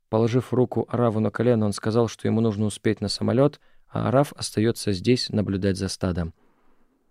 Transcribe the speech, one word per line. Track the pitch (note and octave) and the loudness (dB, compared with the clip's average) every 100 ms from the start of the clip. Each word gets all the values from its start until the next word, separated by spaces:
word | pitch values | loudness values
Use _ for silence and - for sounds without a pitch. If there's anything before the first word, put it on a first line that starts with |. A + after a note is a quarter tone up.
| _ | _
Положив | A2 A#2 B2 - | 0 2 2 0
руку | A#2+ B2 A2+ - | 0 0 0 -2
Араву | A#2 A#2+ G#2+ | 0 0 0
на | A2 | -2
колено, | - A#2 A#2 G#2+ | 0 2 2 0
он | |
сказал, | G2 A2 A2+ A#2 | -2 -2 0 0
что | - A2 | -2 -2
ему | A2 | 2
нужно | A2+ G2+ G#2+ | 2 0 -2
успеть | - A#2 G2+ | -2 -2 0
на | G2+ | -2
самолет, | - G#2 A2+ C#3+ - _ - _ | -2 0 2 2 0 _ -20 _
а | A2+ A2 | -4 2
Арав | B2+ C#3+ | 2 2
остается | - - - A2+ A2 - | -4 -6 -2 0 0 -4
здесь | F#2 G#2 B2 - | -2 2 0 0
наблюдать | A2 G2 G2 G2 F#2+ | -2 -2 0 -2 -2
за | F#2+ | -4
стадом. | - F#2+ F2 E2 - _ _ _ _ _ _ _ | -4 -2 -2 -4 -8 _ _ _ _ _ _ _